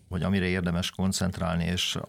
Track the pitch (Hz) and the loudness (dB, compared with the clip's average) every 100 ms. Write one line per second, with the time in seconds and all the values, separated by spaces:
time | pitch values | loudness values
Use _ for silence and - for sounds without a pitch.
0 | - 90 85 98 90 92 87 87 92 - | -8 -2 2 2 2 2 0 0 -2 -2
1 | 92 95 90 - 87 85 85 90 - - | 0 0 -2 0 0 0 0 0 -2 -4